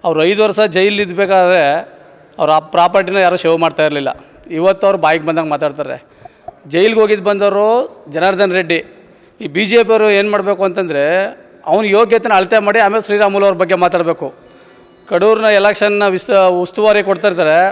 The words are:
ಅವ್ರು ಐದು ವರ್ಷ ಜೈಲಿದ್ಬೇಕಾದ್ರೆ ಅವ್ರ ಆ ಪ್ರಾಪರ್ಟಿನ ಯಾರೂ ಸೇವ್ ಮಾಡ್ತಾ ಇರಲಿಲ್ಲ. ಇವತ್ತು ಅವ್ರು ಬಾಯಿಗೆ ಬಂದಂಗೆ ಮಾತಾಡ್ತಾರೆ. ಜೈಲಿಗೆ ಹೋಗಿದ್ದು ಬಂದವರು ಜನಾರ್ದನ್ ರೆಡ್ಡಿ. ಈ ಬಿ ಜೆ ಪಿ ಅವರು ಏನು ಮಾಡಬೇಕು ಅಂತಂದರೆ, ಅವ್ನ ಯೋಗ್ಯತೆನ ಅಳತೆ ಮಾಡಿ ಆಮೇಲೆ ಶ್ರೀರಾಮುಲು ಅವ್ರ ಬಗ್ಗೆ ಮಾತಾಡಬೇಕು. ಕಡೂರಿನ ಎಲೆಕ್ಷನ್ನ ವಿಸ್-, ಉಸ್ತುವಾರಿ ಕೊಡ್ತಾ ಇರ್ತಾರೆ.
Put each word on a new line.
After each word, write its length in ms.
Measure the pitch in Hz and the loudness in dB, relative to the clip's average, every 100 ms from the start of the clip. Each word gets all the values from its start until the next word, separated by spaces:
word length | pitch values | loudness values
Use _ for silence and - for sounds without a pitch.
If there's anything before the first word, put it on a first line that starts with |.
ಅವ್ರು 200 | 175 156 | -2 0
ಐದು 180 | 165 208 | 0 2
ವರ್ಷ 180 | 214 196 | 0 2
ಜೈಲಿದ್ಬೇಕಾದ್ರೆ 1040 | 214 170 196 208 196 175 190 190 180 180 143 156 - - - - _ - | 0 2 0 0 -4 -2 0 2 4 2 2 -2 -6 -20 -20 -20 _ -4
ಅವ್ರ 120 | 151 | 0
ಆ 80 | 156 | 0
ಪ್ರಾಪರ್ಟಿನ 580 | 160 185 175 196 185 196 | 0 0 2 2 0 0
ಯಾರೂ 200 | 180 180 | 0 0
ಸೇವ್ 220 | 165 165 | 0 0
ಮಾಡ್ತಾ 240 | 165 147 156 | 0 0 -2
ಇರಲಿಲ್ಲ. 240 | 147 135 - - _ - | -2 -6 -8 -18 _ -10
ಇವತ್ತು 360 | 156 185 190 196 | -2 0 2 0
ಅವ್ರು 120 | 190 | 2
ಬಾಯಿಗೆ 280 | 160 165 156 | 0 0 -2
ಬಂದಂಗೆ 240 | 165 156 | -4 -2
ಮಾತಾಡ್ತಾರೆ. 420 | 147 151 139 135 131 _ _ - _ - _ - | -4 -4 -6 -10 -10 _ _ -20 _ -20 _ -6
ಜೈಲಿಗೆ 340 | 160 214 220 | 0 2 2
ಹೋಗಿದ್ದು 240 | 214 208 | 0 0
ಬಂದವರು 420 | 185 202 202 196 214 240 294 - - | -2 0 0 0 0 0 -4 -12 -12
ಜನಾರ್ದನ್ 440 | 151 185 190 196 | -2 -2 0 0
ರೆಡ್ಡಿ. 260 | 180 165 165 - - - _ _ _ | 0 -2 -4 -6 -20 -20 _ _ _
ಈ 60 | 214 | -8
ಬಿ 180 | 151 | -6
ಜೆ 180 | 208 233 | 0 2
ಪಿ 80 | 214 | 2
ಅವರು 180 | 220 214 | 2 2
ಏನು 200 | 202 208 | 2 0
ಮಾಡಬೇಕು 340 | 208 190 185 | -2 -2 -2
ಅಂತಂದರೆ, 400 | 190 180 175 147 143 180 202 - - - 156 | -2 -2 -4 -2 0 -2 -4 -10 -20 -16 -2
ಅವ್ನ 200 | 180 214 | -2 2
ಯೋಗ್ಯತೆನ 460 | 196 226 220 226 | 0 2 0 2
ಅಳತೆ 260 | 196 185 220 | 0 2 0
ಮಾಡಿ 200 | 208 214 | 2 0
ಆಮೇಲೆ 260 | 202 220 214 | 0 0 -2
ಶ್ರೀರಾಮುಲು 400 | 208 202 196 196 | 0 0 2 0
ಅವ್ರ 100 | 175 | 0
ಬಗ್ಗೆ 180 | 185 | -2
ಮಾತಾಡಬೇಕು. 760 | 185 180 175 170 160 135 - - - - - - _ - | 0 0 0 -2 -4 -8 -14 -20 -20 -20 -20 -20 _ -6
ಕಡೂರಿನ 360 | 175 208 220 | 0 2 2
ಎಲೆಕ್ಷನ್ನ 580 | 220 208 202 202 208 208 202 | 2 2 2 0 -2 0 -2
ವಿಸ್-, 180 | 185 - 196 185 180 | -2 0 2 2 0
ಉಸ್ತುವಾರಿ 380 | 180 - 214 208 | -4 -2 2 2
ಕೊಡ್ತಾ 260 | 196 185 208 | 0 -2 -2
ಇರ್ತಾರೆ. 300 | 170 156 165 190 | 0 2 2 0